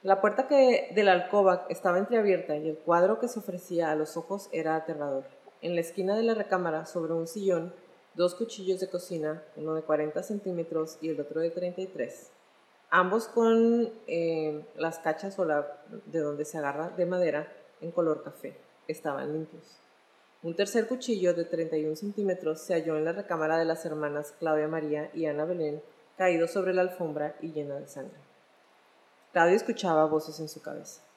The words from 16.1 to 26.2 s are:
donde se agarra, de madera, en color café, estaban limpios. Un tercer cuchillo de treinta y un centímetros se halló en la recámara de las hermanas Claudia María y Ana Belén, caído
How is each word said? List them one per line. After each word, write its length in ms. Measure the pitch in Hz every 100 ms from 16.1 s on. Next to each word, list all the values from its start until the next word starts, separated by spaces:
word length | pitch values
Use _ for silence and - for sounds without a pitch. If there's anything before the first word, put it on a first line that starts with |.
| 165
donde 260 | 147 147 147
se 100 | 165
agarra, 320 | 143 139 165 180
de 80 |
madera, 480 | 175 180 170 147 - - - _
en 80 | 165
color 320 | 175 165 151
café, 320 | - - 131 - _ _ -
estaban 460 | 156 156 139 135
limpios. 460 | 156 160 165 - _ _ _ _ _ _ _
Un 140 | 170 170
tercer 300 | 202 233 220
cuchillo 480 | 254 247 208 180
de 100 | 170
treinta 320 | 170 165 160 156
y 80 |
un 120 | 156 156
centímetros 680 | 202 202 196 180 160 160
se 100 | -
halló 240 | 170 156 156
en 80 |
la 80 | 156
recámara 460 | 180 202 165 156 160
de 80 | 165
las 180 | 165
hermanas 480 | 170 156 147 147 147 -
Claudia 280 | 165 156 151
María 440 | 160 151 151 151
y 140 | - 156
Ana 180 | 147
Belén, 380 | 156 175 151 151 - - _
caído 320 | -